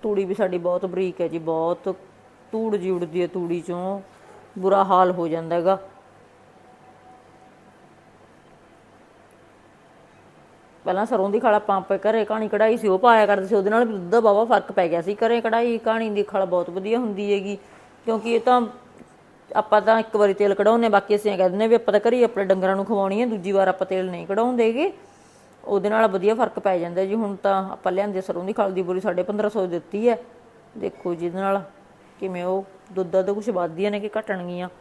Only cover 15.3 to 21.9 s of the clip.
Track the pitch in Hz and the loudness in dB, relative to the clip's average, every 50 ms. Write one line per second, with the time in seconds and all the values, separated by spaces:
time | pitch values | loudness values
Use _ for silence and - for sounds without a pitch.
15.3 | 233 233 233 226 220 233 233 240 233 226 233 220 220 226 226 220 208 208 202 202 | 2 0 0 0 0 0 0 0 -2 -2 0 -2 -2 0 -2 -2 -2 -2 -2 -2
16.3 | - 196 190 180 175 175 175 170 170 190 190 208 226 240 254 220 202 185 208 202 | 0 -2 0 0 0 -2 -2 -2 -6 -8 -4 -2 -2 -2 -2 -2 -4 -4 -2 0
17.3 | 202 202 190 202 202 196 - - - - - - - - - 233 226 214 - 233 | 0 -2 -2 -4 -8 -10 -12 -20 -20 -20 -20 -20 -20 -12 -6 -4 -4 -2 -2 0
18.3 | 233 220 220 254 247 247 240 214 - - - - - - - - - - _ _ | -2 0 4 4 4 4 2 0 -8 -16 -20 -20 -20 -20 -20 -20 -20 -20 _ _
19.3 | _ _ - _ - 220 214 - - 214 196 214 220 226 220 226 - 214 208 202 | _ _ -18 _ -2 -2 0 4 2 2 4 4 2 2 2 0 2 2 4 4
20.3 | 196 196 208 202 202 196 202 208 226 233 233 226 202 202 196 - 208 202 208 214 | 4 2 2 0 2 4 4 4 4 4 2 4 2 2 2 2 -2 0 0 -2
21.3 | 202 175 185 185 180 202 220 226 233 226 226 - | 0 2 2 2 2 2 2 4 4 2 2 2